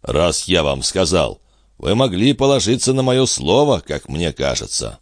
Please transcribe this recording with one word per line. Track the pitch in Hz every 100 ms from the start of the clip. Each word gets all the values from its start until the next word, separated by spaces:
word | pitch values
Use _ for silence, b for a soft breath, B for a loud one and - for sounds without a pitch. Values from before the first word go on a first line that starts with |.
«Раз | - 67 85 76 -
я | 87
вам | 73 67
сказал, | - 95 87 87 64 50 _ _ _ _
вы | -
могли | 107 131 90 123
положиться | 123 135 135 104 131 -
на | 135
мое | 131 127 127
слово, | - 69 117 147 101 -
как | 73 -
мне | 73 82
кажется». | 65 67 62 53 - 58 -